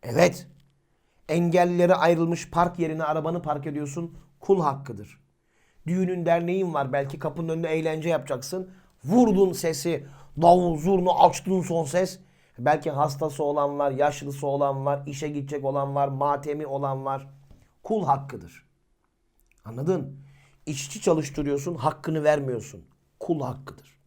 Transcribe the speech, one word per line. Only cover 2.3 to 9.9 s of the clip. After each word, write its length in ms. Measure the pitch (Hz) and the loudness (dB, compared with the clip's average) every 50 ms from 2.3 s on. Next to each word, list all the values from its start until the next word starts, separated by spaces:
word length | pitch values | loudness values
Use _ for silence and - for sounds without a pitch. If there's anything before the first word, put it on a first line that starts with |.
| 170 170 - - | 0 -4 -6 -4
park 280 | - 165 175 175 175 - | 0 0 0 0 0 -2
yerine 260 | 165 156 160 160 160 | -4 -4 -2 -4 -2
arabanı 380 | 151 156 160 151 165 170 175 | -2 -2 -2 -2 -2 -4 -4
park 240 | - 156 147 147 139 | -4 -4 -4 -4 -4
ediyorsun. 520 | 160 143 147 147 139 139 170 170 170 - - - _ _ _ | -6 -6 -6 -6 -6 -6 -8 -8 -8 -10 -18 -20 _ _ _
Kul 200 | - - 196 190 | 2 2 2 4
hakkıdır. 640 | 160 147 135 139 - - 117 98 104 - - _ _ _ _ _ _ _ _ _ _ _ _ _ - | 4 0 -2 -2 -10 -12 -12 -14 -14 -18 -20 _ _ _ _ _ _ _ _ _ _ _ _ _ -6
Düğünün, 400 | 160 175 185 185 180 185 180 170 | -4 0 0 0 0 -2 -2 2
derneğin 480 | 170 170 170 170 170 185 190 190 175 160 | 2 2 2 2 0 0 0 -2 0 -2
var. 180 | 147 139 135 | -2 -2 0
Belki 260 | 135 143 139 139 139 143 | -2 -2 -4 -4 -8 -6
kapının 300 | - 156 139 151 165 160 | -6 -6 -6 -4 -4 -4
önünde 200 | 160 165 165 160 | -4 -4 -2 -2
eğlence 400 | 156 160 160 160 156 156 151 170 | -2 0 0 -2 -4 -2 -2 0
yapacaksın. 600 | 165 147 135 - 139 131 139 - 180 190 185 - - - _ _ _ _ - | -2 -2 -2 -4 -6 -6 -6 -8 -8 -8 -8 -10 -14 -20 _ _ _ _ -4
Vurdun 480 | 131 190 247 247 220 196 190 196 185 | 2 6 6 6 6 6 6 4 4
sesi, 540 | 165 139 - 165 160 143 - 170 | 2 -2 -2 -4 -4 -2 -2 -2